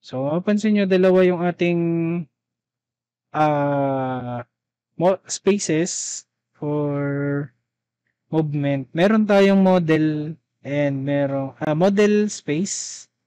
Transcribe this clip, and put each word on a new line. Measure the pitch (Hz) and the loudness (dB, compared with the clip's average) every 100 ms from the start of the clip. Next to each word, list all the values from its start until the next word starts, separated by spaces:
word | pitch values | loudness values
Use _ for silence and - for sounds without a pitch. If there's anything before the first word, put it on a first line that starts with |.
So, | - 127 139 | -12 -6 -4
mapansin | 165 196 208 214 | -2 0 0 2
nyo, | 208 190 | 2 2
dalawa | 185 185 185 185 | 4 4 6 4
yung | 175 | 2
ating, | 175 170 175 170 170 165 165 175 160 _ _ _ _ _ _ _ _ _ _ | -2 0 0 0 0 0 -2 -4 -8 _ _ _ _ _ _ _ _ _ _
ah, | 147 151 147 143 143 139 135 131 127 123 123 120 _ _ _ _ - | 0 0 2 0 0 -2 -2 -4 -6 -8 -10 -12 _ _ _ _ -2
mo-, | 180 190 - | 0 0 -4
spaces | - - 202 - 156 185 - - - - _ _ _ | -6 -2 0 0 -2 -2 -6 -10 -12 -16 _ _ _
for | 147 147 147 143 143 143 143 143 143 _ _ _ _ _ _ _ _ | -6 -4 -2 -4 -4 -4 -4 -4 -6 _ _ _ _ _ _ _ _
movement. | 156 156 147 139 139 127 | -2 -2 -2 -2 -4 -4
Meron | 160 196 220 214 | 0 2 2 2
tayong | 196 196 196 | 4 6 6
model | 190 185 160 156 156 151 151 156 _ _ 135 | 4 4 4 2 0 -2 -6 -12 _ _ -6
and | 143 143 139 139 | -2 -2 -2 -2
merong, | 143 139 139 135 - | -2 -2 -2 -6 -6
ah, | 156 156 | -4 0
model | 190 202 208 208 208 | 2 4 2 2 0
space. | - - 151 196 - - - - _ | -4 -6 -4 -4 -6 -12 -16 -20 _